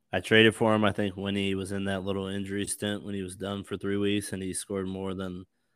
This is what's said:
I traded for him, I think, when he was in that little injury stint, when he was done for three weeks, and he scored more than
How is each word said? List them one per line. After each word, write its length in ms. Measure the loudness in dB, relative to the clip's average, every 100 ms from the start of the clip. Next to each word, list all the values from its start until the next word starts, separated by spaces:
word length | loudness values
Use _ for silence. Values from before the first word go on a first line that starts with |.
| _
I 80 | -4
traded 360 | 6 8 8 6
for 180 | 4
him, 100 | 6
I 80 | 4
think, 240 | 2 -2 -2
when 200 | -4 0
he 180 | 0
was 160 | -2 -2
in 120 | -4
that 180 | -2 -2
little 220 | -2 -4 -4
injury 400 | -4 -4 -4 -4
stint, 380 | -4 -4 -4
when 100 | -6
he 80 | -6
was 140 | -6 -6
done 260 | -6 -6
for 140 | -6 -6
three 200 | -2 0
weeks, 360 | 2 0 -2
and 100 | -6
he 100 | -6
scored 360 | -6 -4 -4 -4
more 260 | -4 -4
than 320 | -6 -6 -8 -14 _ _